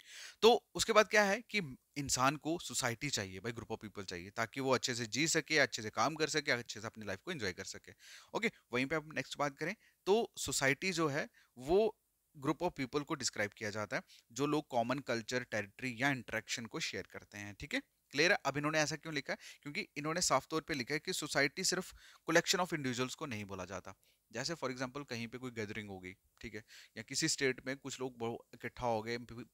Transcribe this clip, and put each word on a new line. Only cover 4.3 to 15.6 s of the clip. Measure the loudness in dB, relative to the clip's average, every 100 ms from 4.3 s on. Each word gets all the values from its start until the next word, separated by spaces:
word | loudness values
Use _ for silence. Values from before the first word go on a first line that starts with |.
ताकि | -4 -4 -2
वो | 2
अच्छे | 2 2
से | -2 -2
जी | 0 2
सके, | 2 2 4
अच्छे | 4 2
से | -4
काम | 2 2
कर | 2 0
सके, | 0 0
अच्छे | 0 -2 -10
से | -10
अपनी | -8 -8
लाइफ | -6
को | -6
एंजॉय | -4 -4
कर | -4
सके। | -8 -12 -16 -20 -20 -20 -8
ओके, | -2 -2 -4 _
वहीं | -2 0
पे | -2
आप | -4
नेक्स्ट | -8 -6 -2
बात | -2 -2
करें | -6 -6 _ _ 4
तो | 4 4 -2
सोसाइटी | -2 2 4 4 2
जो | 2 2
है | 0 -4 -10 _ -10
वो | 4 6 6 2 _ _ _ -4
group | -2 0
of | -2 -2
people | -2 -2
को | -2
डिस्क्राइब | -2 -2 0 -2
किया | -2 -4
जाता | -4 -2 -4
है | -6 -14 _
जो | -2 2
लोग | 2 2
कॉमन | 0 2 0
कल्चर, | -2 -2 0 -2
टेरिटरी | -2 -4